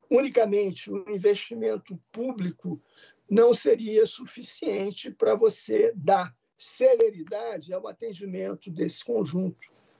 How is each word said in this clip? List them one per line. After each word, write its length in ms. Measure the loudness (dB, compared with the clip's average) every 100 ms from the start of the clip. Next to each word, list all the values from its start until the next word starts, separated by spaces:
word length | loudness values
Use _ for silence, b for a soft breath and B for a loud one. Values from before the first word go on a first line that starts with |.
| _
unicamente 800 | 2 4 2 2 2 -2 -4 -8
o 200 | -8 -6
investimento 880 | 0 2 2 -2 -4 -4 -4 -8 -16 _
público 720 | -8 -8 -6 -6 -6 -10 -10 b b b b 2
não 240 | 6 6
seria 520 | 6 4 2 2 2 2
suficiente 1040 | 0 -16 -16 -18 -10 -6 -4 -6 -8 -14
pra 240 | 0 2 4
você 560 | 2 2 -2 2 2 0
dar 380 | 2 2 0 -12 _ _
celeridade 1160 | -18 2 4 6 2 0 -10 -8 -8 -10 -10
ao 120 | -10 -10
atendimento 880 | -12 -12 -10 -10 -8 -8 -10 -10
desse 320 | -6 -6 -6
conjunto 640 | -4 -2 -2 -2 -4 -6 b b b